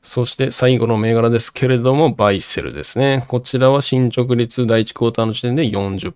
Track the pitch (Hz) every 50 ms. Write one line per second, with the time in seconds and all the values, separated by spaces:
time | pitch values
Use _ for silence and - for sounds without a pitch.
0 | _ - - 127 120 - - - 135 127 - - 131 127 127 117 117 113 113 107
1 | 110 113 113 113 113 117 117 113 - - _ - 131 127 131 120 117 131 131 147
2 | 160 143 104 - 104 104 101 95 - - - - - 65 60 71 73 - - 120
3 | 135 139 135 131 127 - 127 123 123 - - 127 131 131 135 139 139 - 135 127
4 | 127 120 - 127 123 127 123 120 120 113 - - 123 113 113 113 110 - - -
5 | 120 117 113 - 113 110 110 - - 120 120 156 160 110 104 101 98 98 95 95
6 | 92 92 -